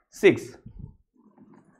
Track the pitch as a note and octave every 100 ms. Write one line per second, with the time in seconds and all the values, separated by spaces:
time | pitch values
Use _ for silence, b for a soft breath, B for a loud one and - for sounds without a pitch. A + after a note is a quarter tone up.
0 | b - G3 - - - - - - -
1 | _ _ - - - - -